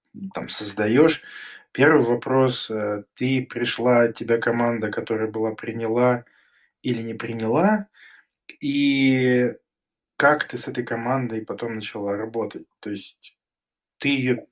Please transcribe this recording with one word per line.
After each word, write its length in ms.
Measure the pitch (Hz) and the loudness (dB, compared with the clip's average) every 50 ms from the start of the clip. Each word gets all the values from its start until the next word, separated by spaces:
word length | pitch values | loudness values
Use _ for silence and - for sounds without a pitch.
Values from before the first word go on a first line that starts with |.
| _ _ _ 101 98 95 - | _ _ _ -12 -12 -10 -8
там, 160 | 87 85 - | -8 -8 -8
создаёшь. 720 | - - 104 101 98 104 104 107 113 131 160 165 156 - - - - - - - - - _ _ _ | -10 -10 -10 -10 -4 -2 0 2 6 6 6 6 4 0 -6 -16 -18 -18 -18 -18 -20 -20 _ _ _
Первый 300 | - 135 156 160 147 120 | 4 6 6 6 6 4
вопрос, 640 | 117 120 120 - - 131 135 131 131 123 - - - | 4 0 -2 0 0 2 4 4 2 2 -2 -6 -6
э, 300 | 113 107 107 104 104 104 104 _ _ | -6 -4 -2 -2 -4 -6 -8 _ _
ты 260 | - 123 127 135 131 | -4 -2 0 0 0
пришла, 680 | 120 - - 120 123 120 - - 117 123 123 120 117 113 | -2 -4 -4 -4 -4 -4 -4 -2 2 4 4 4 4 2
тебя 280 | 113 - 113 110 117 113 | 0 -4 -2 0 0 2
команда, 500 | 113 120 117 120 120 120 120 113 107 104 | 2 0 0 2 0 0 0 -2 -4 -4
которая 380 | - - 110 - 113 110 110 107 | -4 -6 -4 -4 -2 -2 -2 -4
была, 240 | 107 113 110 110 110 | -4 -4 -4 -4 -4
приняла 680 | - - 117 110 113 113 110 113 120 123 123 123 123 120 _ _ _ _ _ _ _ _ _ _ _ _ | -6 -8 -8 -6 -4 -4 -2 2 2 4 4 2 0 -4 _ _ _ _ _ _ _ _ _ _ _ _
или 180 | 131 123 113 | -4 -4 -4
не 120 | 113 113 110 | -4 -8 -8
приняла? 680 | 107 - 113 117 113 113 110 117 147 175 202 214 208 202 _ _ _ - - - - _ _ _ _ _ _ - _ | -8 -8 -8 -6 -4 -2 0 2 2 4 4 2 0 -2 _ _ _ -20 -20 -20 -20 _ _ _ _ _ _ -20 _
И 920 | - 143 139 143 143 143 139 139 135 135 131 127 127 127 123 123 123 120 117 - _ _ _ _ _ _ _ _ _ _ _ _ | -6 -4 -2 0 2 2 2 4 4 4 4 4 4 4 4 4 2 0 -2 -6 _ _ _ _ _ _ _ _ _ _ _ _
как 280 | - 143 151 151 - | 4 4 4 4 0
ты 120 | - - 123 | -6 -8 -10
с 100 | - - | -10 -8
этой 160 | 127 127 123 | -6 -6 -6
командой 560 | - 120 117 117 120 131 135 127 120 113 110 | -6 -6 -6 -2 -2 -2 0 -2 -4 -4 -6
потом 340 | 107 - 107 101 - 117 113 | -6 -8 -8 -8 -6 -8 -6
начала 420 | 110 107 - - 107 101 101 101 101 | -8 -10 -10 -10 -8 -4 -4 -4 -4
работать? 460 | 107 113 113 113 110 104 - - - _ _ _ | -6 -6 -4 -4 -4 -4 -6 -12 -18 _ _ _
То 80 | - 107 | -10 -8
есть 420 | 104 101 - - _ _ _ - _ _ _ _ _ _ _ _ _ _ _ _ _ _ | -8 -8 -10 -16 _ _ _ -20 _ _ _ _ _ _ _ _ _ _ _ _ _ _
ты 100 | - 143 | 0 0
её 260 | 143 135 127 127 123 123 - _ | 0 2 2 0 0 -2 -2 _